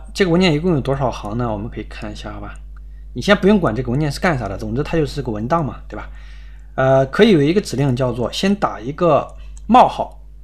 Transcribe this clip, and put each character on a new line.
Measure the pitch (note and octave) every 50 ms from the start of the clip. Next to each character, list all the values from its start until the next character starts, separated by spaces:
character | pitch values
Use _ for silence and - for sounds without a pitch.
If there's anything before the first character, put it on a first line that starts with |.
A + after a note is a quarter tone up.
| - - -
这 | - G3+
个 | E3+
文 | E3 F3+
件 | F#3+ F3 D3
一 | D3
共 | E3+ F#3 E3
有 | C3+
多 | A#2 C3 C#3
少 | C#3 C3+ C3
行 | C#3 - - G2+ G#2+
呢？ | B2 B2 A2+
我 | G#2+ G2+
们 | G#2+ A#2
可 | - A2+
以 | G#2 -
看 | - - A2+ G#2+
一 | G#2+
下， | - - G#2+
好 | G#2 G#2
吧？ | G2+ G2+ - - - - - - - - - - - -
你 | - B2+
先 | - G3 G#3
不 | G3 F#3 G3
用 | G#3+ F#3+
管 | E3 A#2+ G#2+
这 | B2+
个 | A#2+ A#2+
文 | A#2+ D3
件 | D#3 D3
是 | C#3 -
干 | - F#3 D#3 B2+
啥 | G#2
的， | G2 F#2+
总 | F#2 G#2+ A2 A2+
之 | C3+
它 | D3+ - E3+
就 | E3 D3
是 | C3 - C#3+
个 | B2+ B2+
文 | G#2 G#2 A2 B2
档 | E3 E3+ D3
嘛， | A2 - - - -
对 | G#2+
吧？ | G2 - - - - - - - - - - - - - - -
呃， | - C3 C3+ C3+ C3+ C3+
可 | C3+ - - G#3+
以 | A#3+
有 | F#3+ D3
一 | C#3 D3+
个 | F3+ G#3
指 | - - -
令 | A#2+ C#3+ C#3 B2
叫 | B2+ C3 B2
做 | A2 B2 A2+ -
先 | - - F#3+ G3 G3+
打 | G3+ D3+ A2+ - G#2
一 | G#2+ C3
个 | D3+ - F3+ E3 C#3 A#2+ - - - - - - - - -
冒 | - A3+ B3+ - -
号 | - - - - - - - - - -